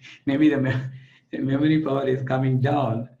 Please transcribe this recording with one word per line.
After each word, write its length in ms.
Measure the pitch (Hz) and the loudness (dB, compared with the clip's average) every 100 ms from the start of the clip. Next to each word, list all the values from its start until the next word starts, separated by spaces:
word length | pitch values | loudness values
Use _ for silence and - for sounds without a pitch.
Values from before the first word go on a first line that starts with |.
| - - - | -20 -10 -2
maybe 220 | 139 151 | 2 4
the 80 | 135 | 4
me-, 300 | 131 127 - - - _ - | 0 -2 -6 -12 -20 _ -14
the 80 | 127 | -6
memory 440 | 135 139 151 156 | -2 0 2 2
power 240 | 156 139 135 | 0 -2 0
is 160 | 127 | -2
coming 380 | 127 131 131 127 | -2 0 0 0
down. 480 | 131 147 123 113 123 _ | 0 0 0 -2 -6 _